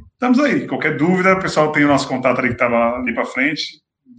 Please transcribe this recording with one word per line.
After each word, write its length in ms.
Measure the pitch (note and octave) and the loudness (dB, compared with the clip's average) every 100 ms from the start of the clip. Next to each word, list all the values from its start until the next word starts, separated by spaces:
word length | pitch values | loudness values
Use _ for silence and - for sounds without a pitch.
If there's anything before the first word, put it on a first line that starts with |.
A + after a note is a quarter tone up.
| - | -18
estamos 260 | - B3 B3+ | -4 0 2
aí, 280 | D4 - - | 2 0 -4
qualquer 280 | C3+ D#3 C#3 | -4 -2 0
dúvida, 380 | E3 F#3 F#3+ | 2 2 4
o 80 | F#3+ | 2
pessoal 300 | F3 E3 D3+ | 0 0 2
tem 120 | D3+ | 2
o 40 | D3 | 2
nosso 200 | C#3 - | 2 0
contato 300 | B2+ B2+ B2 | -2 0 0
ali 100 | B2 | -2
que 60 | A#2 | 0
tava 400 | B2 A#2 A#2 B2 | 0 2 0 -2
ali 140 | B2 | -4
pra 120 | A2+ A#2 | -4 -4
frente, 560 | B2+ C#3+ D3+ - - _ _ _ | -2 -4 -4 -10 -14 _ _ _